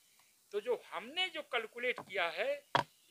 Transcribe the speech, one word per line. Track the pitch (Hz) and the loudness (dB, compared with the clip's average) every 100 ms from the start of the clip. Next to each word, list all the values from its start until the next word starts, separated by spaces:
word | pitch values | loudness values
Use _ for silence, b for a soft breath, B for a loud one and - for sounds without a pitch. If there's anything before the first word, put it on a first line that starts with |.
| b b b b _ | b b b b _
तो | 208 | -2
जो | 220 220 - | 0 0 -2
हमने | 165 220 330 370 | -6 -4 0 0
जो | 320 | -2
calculate | - 240 220 240 247 240 | -2 -2 -2 -2 -2 -2
किया | 185 190 170 | -2 0 2
है, | 160 254 285 - - - _ _ | 2 0 0 2 2 2 _ _